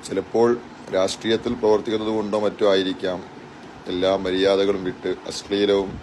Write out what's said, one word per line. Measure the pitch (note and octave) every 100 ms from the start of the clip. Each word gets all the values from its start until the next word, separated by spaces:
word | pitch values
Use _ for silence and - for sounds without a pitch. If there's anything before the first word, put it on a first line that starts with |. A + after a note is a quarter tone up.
ചിലപ്പോൾ | - F#2+ F#2+ A2 A#2+ A#2+ - - -
രാഷ്ട്രീയത്തിൽ | F#2+ F#2+ - G#2+ A2 -
പ്രവർത്തിക്കുന്നത് | A#2+ G#2+ G#2+ G2 A2 A2 A2
കൊണ്ടോ | G#2 G#2+
മറ്റോ | G#2 F2+ G#2
ആയിരിക്കാം, | F#2+ F#2+ F2+ F#2+ F2+ - - - - - - -
എല്ലാ | F2+ F#2 G2
മര്യാദകളും | F#2+ F#2 G2 G2 G2 G2
വിട്ട് | F#2 F2+ F#2 F2+ -
അശ്ലീലവും | - - G2+ G2+ G2+ F#2+ -